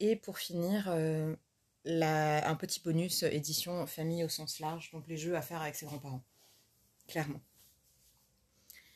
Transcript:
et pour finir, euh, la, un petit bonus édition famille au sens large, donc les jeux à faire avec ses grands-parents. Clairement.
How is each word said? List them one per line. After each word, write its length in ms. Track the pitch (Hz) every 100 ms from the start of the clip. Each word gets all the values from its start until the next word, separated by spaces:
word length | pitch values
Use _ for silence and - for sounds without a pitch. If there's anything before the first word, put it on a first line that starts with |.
et 160 | 208 226
pour 220 | - 196
finir, 480 | - 175 175 208 196
euh, 480 | 165 160 156 156 - _ _ _ _
la, 640 | 147 165 156 156 151 151 -
un 60 |
petit 260 | 156 185 -
bonus 440 | 170 165 180 -
édition 640 | 165 151 147 156 175 175 -
famille 380 | - 160 170
au 60 | 160
sens 280 | - 156 -
large, 320 | 156 165 -
donc 160 | 160 147
les 120 | 160
jeux 180 | 165 170
à 60 |
faire 180 | 131 170
avec 140 | 151
ses 100 | 151
grands-parents. 400 | 151 139 139 131 - _ - _ _ _ _ _ -
Clairement. 340 | 165 147 139 - _ - _ _ _ _ _ _ _ _ _ - - -